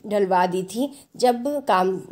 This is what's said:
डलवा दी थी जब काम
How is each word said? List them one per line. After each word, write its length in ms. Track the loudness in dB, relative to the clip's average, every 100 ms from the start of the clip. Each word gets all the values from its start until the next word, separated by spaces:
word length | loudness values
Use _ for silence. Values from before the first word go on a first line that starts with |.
| -2
डलवा 400 | 0 2 2 2
दी 160 | 0
थी 300 | -6 -4 -4 -6 -20 0
जब 480 | 2 2 -2 -4
काम 380 | 0 2 2 -2 -6